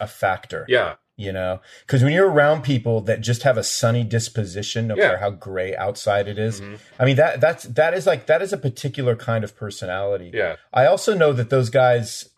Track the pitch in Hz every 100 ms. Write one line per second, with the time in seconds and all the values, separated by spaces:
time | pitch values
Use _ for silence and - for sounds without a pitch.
0 | 107 - 101 92 - 80 78 123 85 -
1 | _ - 101 92 92 95 - - - 135
2 | 135 170 196 147 147 156 131 127 117 113
3 | 101 110 110 117 139 110 - - 117 120
4 | 110 113 - - 98 95 104 113 113 104
5 | 180 90 101 92 98 95 95 - 95 -
6 | - 101 101 104 110 101 101 107 - -
7 | 131 135 160 127 156 165 - 123 165 185
8 | 180 143 - 165 190 160 135 - 143 -
9 | 123 113 - 113 104 - 107 - 92 92
10 | 101 98 87 107 90 78 _ 127 143 185
11 | - 196 151 123 113 135 113 135 127 120
12 | 110 - -